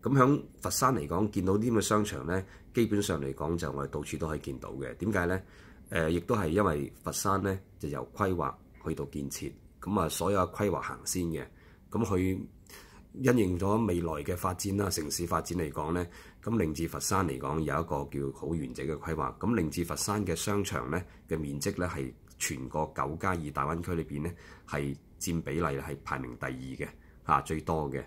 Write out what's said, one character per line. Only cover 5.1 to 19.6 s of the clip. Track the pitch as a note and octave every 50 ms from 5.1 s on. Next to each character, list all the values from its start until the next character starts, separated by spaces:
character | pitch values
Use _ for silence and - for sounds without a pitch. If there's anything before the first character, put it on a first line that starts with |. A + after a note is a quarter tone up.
| G#2+
解 | F#2+ F2
呢？ | F2 F#2 F#2+ - - - - - - - - - -
誒， | - F#2 D#2+ D#2
亦 | E2+ F2
都 | E2 - A#2+
係 | G#2+ G2 D#2+
因 | D#2+ G2 G#2+
為 | F#2 D#2 D2 C#2 - - - -
佛 | E2+ -
山 | - - G#2 G2 G2 F#2+
呢， | G2 F#2+ F#2+ - - - -
就 | - D2+
由 | C#2+ C2 B1 - -
規 | - G#2 F#2+ F#2
劃 | E2+ D2+ C2+ - - - - - - -
去 | D#2 D#2
到 | C#2+ D2
建 | C#2 - D2 C#2+ C#2
設， | C#2 - - C#2+ - - - - - -
咁 | - F2 G2+ G#2
啊， | F2 D#2
所 | - - E2 F2+
有 | G2+ G2
嘅 | F2+ E2+ -
規 | - G#2+ G2+
劃 | F2 C#2+
行 | B1+ - C2+ C2+ -
先 | - - F#2 F2
嘅。 | E2+ D#2+ D2 B1+ - - - - - - - - -
咁 | - - A2+
佢 | G2 G2 F#2 F#2 F#2+ F#2+ F#2+ - - - - - - - - - - - - - - -
因 | - C3 C3 B2 B2
應 | G#2 F2+ F2+ F2
咗 | F#2+ G2 G2+ A2 A#2
未 | G2+ F2 F2
來 | E2+ E2 D#2+ D2 D2
嘅 | D2+ F2+
發 | F2 - F#2+ F2+
展 | F2 - G#2 F#2+ G2+
啦， | G2+ F#2+
城 | F2 - D#2 D2
市 | - - F2
發 | E2 F2+ E2 D2+
展 | - E2+ F2+
嚟 | E2 D2+
講 | C#2 - D2+ D#2 E2+
呢， | F2 F2 F2 - - - - - - -
咁 | G#2 A2+ A2+
令 | F2+ D#2 D#2
至 | D2 E2 D#2
佛 | - D2
山 | C#2+ - G#2 F#2+ F#2+ E2
嚟 | C2+ B1+
講 | C2 C2+ D2+ D#2+
有 | D#2+
一 | D2 C2+ D2+ E2+
個 | - D2+ C#2+ C#2+ C#2
叫 | - C#2+ C#2 C2+ C2+ -
好 | -
完 | C#2 E2 E2 C#2+ B1+ B1+
整 | - C2
嘅 | D2 D#2+ C#2+
規 | - - E2
劃。 | D2 C#2+ C2 -
咁 | - - G2 A#2+
令 | A2